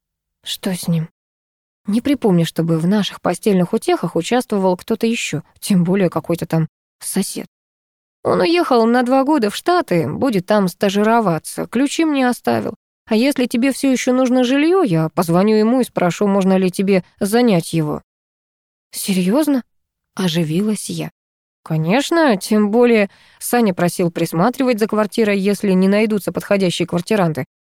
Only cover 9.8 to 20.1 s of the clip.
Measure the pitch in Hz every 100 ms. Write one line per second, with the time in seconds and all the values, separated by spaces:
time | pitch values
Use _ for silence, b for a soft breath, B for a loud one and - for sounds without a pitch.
9.8 | 277 175 135 165 262 202 - 214 185 -
10.8 | 202 202 214 233 208 156 - - 165 233
11.8 | 277 - 320 277 247 240 - 233 - -
12.8 | _ _ - 220 269 277 247 240 269 240
13.8 | 277 247 - 254 262 254 247 277 320 381
14.8 | 277 160 160 - 165 170 214 214 220 254
15.8 | 233 - 175 - 208 196 190 190 185 -
16.8 | 196 190 b - 202 233 247 175 - 165
17.8 | 151 147 - _ _ _ _ _ _ _
18.8 | _ - - 185 180 254 302 269 - _
19.8 | _ _ _